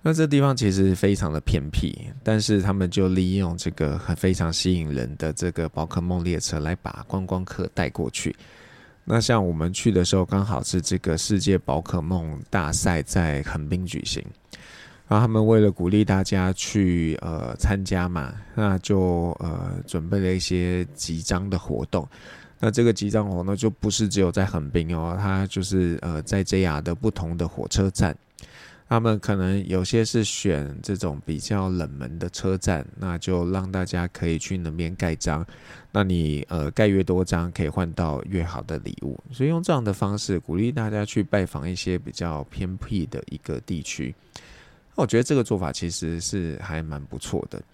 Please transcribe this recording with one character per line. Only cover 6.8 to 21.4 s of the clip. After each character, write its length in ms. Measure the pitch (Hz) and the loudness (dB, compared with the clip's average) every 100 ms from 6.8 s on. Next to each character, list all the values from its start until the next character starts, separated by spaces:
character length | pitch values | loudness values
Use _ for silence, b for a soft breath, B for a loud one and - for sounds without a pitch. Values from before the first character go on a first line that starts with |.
| - - - | -6 -12 -6
观 220 | 98 92 | -6 -2
光 160 | 92 | -4
客 260 | 92 - 90 | -4 -6 -6
带 160 | - 78 | -2 -4
过 200 | - 71 | -2 -4
去。 260 | - - - B B B B B B | -4 -6 -6 B B B B B B
那 160 | - 113 | -2 0
像 260 | 110 117 90 | 4 2 2
我 60 | |
们 220 | 80 82 | 0 -2
去 180 | 95 - | 0 2
的 140 | 92 87 | 4 4
时 100 | 98 | 2
候， 100 | 90 | 2
刚 180 | 95 | 0
好 200 | 98 76 | 0 -2
是 180 | - 92 | -2 -2
这 160 | 80 92 | 0 -2
个 180 | - 82 | 0 -2
世 200 | - 101 | 2 2
界 200 | 85 92 | 4 2
宝 240 | - 69 | 2 -2
可 200 | 85 87 | 0 -2
梦 400 | 78 92 82 73 - | 0 -2 -2 -8 -4
大 220 | 98 76 | -2 0
赛 320 | 82 - 85 | 0 2 0
在 400 | 69 - 82 71 | 0 2 2 0
横 240 | 71 - 76 | -2 -6 -2
滨 180 | 90 90 | -4 -4
举 180 | 76 - | -6 -6
行， 180 | - - - _ B B B B B B | -6 -8 -16 _ B B B B B B
然 120 | 104 | 4
后 40 | |
他 40 | 117 | 4
们 180 | 110 107 | 4 6
为 140 | 110 | 8
了 120 | 104 | 6
鼓 180 | 92 87 | 4 4
励 140 | 104 107 | 4 4
大 180 | 95 | 4
家 300 | 95 98 92 | 2 2 2
去， 640 | 92 - 107 95 87 82 80 | 0 -2 2 4 4 2 -2
呃， 340 | 85 80 60 - | -4 -6 -6 0
参 260 | - 98 | 2 2
加 240 | 95 95 87 | 0 0 0
嘛， 240 | 87 65 - - - | -2 -4 -8 -8 0
那 220 | 104 95 | 2 2
就， 500 | - 98 92 87 87 - | 2 4 4 2 0 -2
呃， 340 | 85 82 87 90 - | -4 -4 -4 -6 -6
准 200 | 87 82 | -6 0
备 100 | 98 | 0
了 140 | 92 | 2
一 60 | 92 | 0
些 460 | - 92 90 90 90 - | 0 0 2 0 -2 -6
集 260 | - 82 | -6 -6
章 260 | 87 90 | -2 -2